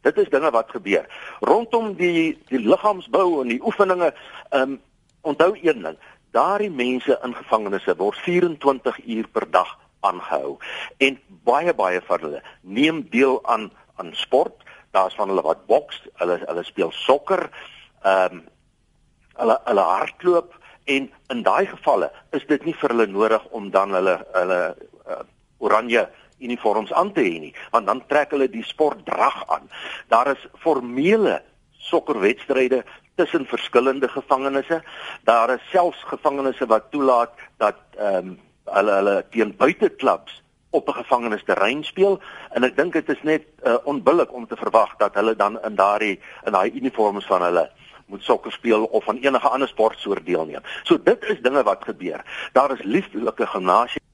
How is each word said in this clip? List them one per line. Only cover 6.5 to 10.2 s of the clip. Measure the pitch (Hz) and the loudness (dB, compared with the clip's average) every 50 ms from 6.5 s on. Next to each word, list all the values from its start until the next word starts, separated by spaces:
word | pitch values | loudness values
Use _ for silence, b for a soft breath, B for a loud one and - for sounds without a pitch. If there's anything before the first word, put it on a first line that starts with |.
| 202 202 208 208 | 2 -2 -2 -4
mense | 165 131 123 127 127 127 - - 127 - - | -2 -2 -2 -2 -2 -2 0 0 0 0 0
in | 123 117 | -10 -10
gevangenisse | - - - - 110 107 101 98 92 - - 90 | -10 -4 -2 -2 0 0 -2 -4 -2 0 -2 0
word | - 95 104 - | 0 0 -2 -2
vierentwintig | - - 180 175 180 180 170 165 - - 139 135 127 - - - - - | -4 -4 0 2 2 2 2 -2 0 0 0 0 2 -2 -4 -6 -4 -10
uur | 120 113 110 110 - | -6 -6 -6 -6 -4
per | _ 113 - - | _ -6 -6 2
dag | - 90 92 - - _ b b b _ | 2 2 2 2 -6 _ b b b _
aangehou. | - 98 90 90 | -2 -2 -2 -2